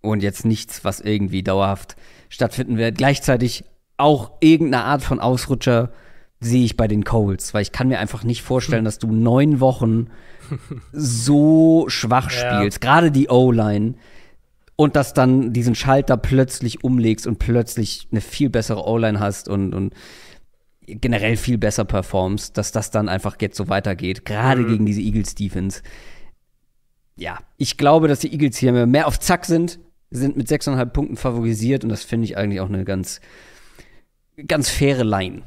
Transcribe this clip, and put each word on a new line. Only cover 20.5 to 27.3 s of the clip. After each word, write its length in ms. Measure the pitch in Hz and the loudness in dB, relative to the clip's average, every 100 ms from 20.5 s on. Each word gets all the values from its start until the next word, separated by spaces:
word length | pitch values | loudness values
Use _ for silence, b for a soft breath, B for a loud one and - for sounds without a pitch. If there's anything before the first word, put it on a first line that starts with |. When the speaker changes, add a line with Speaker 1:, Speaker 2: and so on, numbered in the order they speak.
| _ _ _ - | _ _ _ -18
Speaker 1:
generell 520 | 110 123 113 107 113 | -6 -2 -2 0 -2
viel 200 | - 117 | -2 0
besser 280 | 104 - 101 | 0 -2 -2
performst, 720 | 101 90 98 92 104 - - | -2 -2 -2 -2 -4 -6 -6
dass 160 | 101 | -4
das 180 | 110 104 | -6 -4
dann 160 | 110 104 | -2 -2
einfach 300 | 95 104 - | -4 -6 -4
jetzt 160 | 101 - | -6 -4
so 140 | 90 | -4
weitergeht, 560 | 98 101 87 90 95 - | -2 -2 -4 -6 -6 -6
gerade 360 | 104 127 131 | -2 2 2
Speaker 2:
Mhm. 40 | 113 | 0
Speaker 1:
gegen 180 | 110 104 | 0 0
diese 160 | 104 | -2
Eagles-Defense. 800 | 110 110 101 - 101 92 95 - B B B B B - _ _ _ _ _ _ _ - | -2 -2 -4 -6 -6 -4 -6 -6 B B B B B -20 _ _ _ _ _ _ _ -14
Ja, 240 | 82 | -12